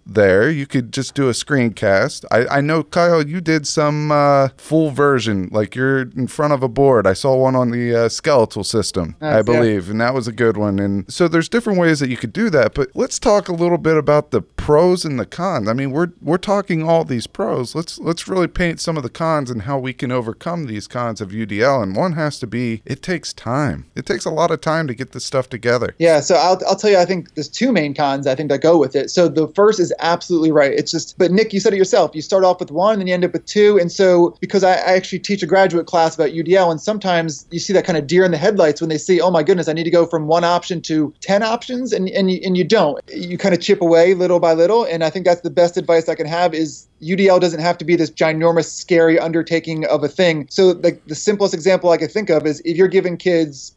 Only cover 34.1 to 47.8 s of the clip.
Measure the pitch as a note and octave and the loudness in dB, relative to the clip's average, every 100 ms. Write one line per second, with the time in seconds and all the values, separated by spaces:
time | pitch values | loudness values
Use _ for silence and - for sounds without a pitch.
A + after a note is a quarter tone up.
34.1 | F3 E3+ - F3+ G3+ F#3 F3+ F3+ F#3 F#3 | 4 4 0 -4 2 2 2 2 0 0
35.1 | F#3 - G3+ F3 F#3+ F#3+ E3+ D#3+ F3 D#3+ | -8 -6 -4 0 2 2 0 -2 0 0
36.1 | - D3+ E3 D#3+ F#3+ F3 D#3+ - G#3+ F#3+ | 0 -2 -2 0 2 2 0 -4 -4 -2
37.1 | F3 E3 C#3 - E3+ - F#3+ E3+ D#3+ C#3 | -2 -2 -8 -10 -8 -2 0 0 -2 0
38.1 | F3+ F#3 D#3+ F#3 G3 D#3+ - D#3+ D#3 - | 2 4 2 0 2 2 2 -4 -4 0
39.1 | F3 F3 E3+ D3+ F#3 D#3+ D#3 E3+ E3+ E3+ | 2 2 2 2 0 0 -4 0 2 2
40.1 | E3 D3+ E3+ F3 F3 - F3 - D#3 D3 | 0 0 2 2 0 -2 -8 -4 -2 -2
41.1 | - - G3+ A3 A#3 - B3 B3+ F#3+ F#3 | -6 -2 0 0 -4 -6 -8 -4 -4 -2
42.1 | G3 F#3+ F#3 F#3 F3+ E3 A3 D#3 C#3 - | 0 0 0 -2 -2 2 2 2 -2 -10
43.1 | - F3+ F3 G3 F3 - G3 E3+ E3 F3 | -12 -8 -4 0 0 0 2 4 6 6
44.1 | F#3 F3+ F3 E3+ D#3+ F3 A#3 A3 E3 D#3+ | 4 2 2 2 4 4 2 0 -2 -2
45.1 | F#3+ F3 F3 E3 E3 F3 F3+ - E3 D#3+ | 0 0 0 0 0 0 0 2 2 2
46.1 | D#3+ D3+ E3+ F3+ D#3+ D#3 - _ _ D#3 | -4 -4 0 0 0 -6 -8 _ _ -4
47.1 | F#3+ G3 F3+ F3+ D#3+ E3+ F3 | 2 4 4 2 0 -2 -2